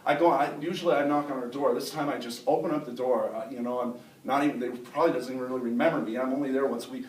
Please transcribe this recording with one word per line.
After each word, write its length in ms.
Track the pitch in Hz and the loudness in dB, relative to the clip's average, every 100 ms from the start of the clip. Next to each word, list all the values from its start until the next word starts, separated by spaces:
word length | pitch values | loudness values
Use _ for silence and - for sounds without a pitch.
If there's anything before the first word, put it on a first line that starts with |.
I 100 | - | 0
go, 160 | 147 170 | 4 6
I, 200 | 170 147 - | 6 2 0
usually 340 | 151 180 156 | -4 -2 2
I 120 | 143 143 | 4 4
knock 240 | 147 143 | 2 0
on 100 | 135 | -4
her 80 | 120 | -4
door. 260 | 135 139 | 0 2
This 160 | 120 - | 2 -2
time 180 | 156 143 | -4 -2
I 100 | 127 | -2
just 240 | 120 117 - | -4 -6 0
open 240 | 151 180 | 2 2
up 140 | 151 127 | -2 -4
the 60 | |
door. 420 | 120 127 120 107 | -4 2 2 2
Uh, 140 | 110 110 | -2 -8
you 100 | 131 | -6
know, 200 | 120 123 | -4 -2
I'm 140 | 123 120 - - | -4 -6 -14 -14
not 180 | - 135 | -2 2
even, 140 | 147 123 | 2 0
they 120 | 123 | -4
probably 420 | 120 - 143 165 | -6 -8 2 2
doesn't 200 | 127 123 | 2 -2
even 140 | 131 127 | -6 -4
really 140 | 127 | -4
remember 400 | 117 120 156 196 | -2 2 2 2
me. 180 | - 113 | -2 -2
I'm 140 | 131 | -2
only 180 | 139 143 | 0 0
there 160 | 131 135 | 2 0
once 200 | 117 - | 0 -6
a 40 | |
week. 140 | 127 | -10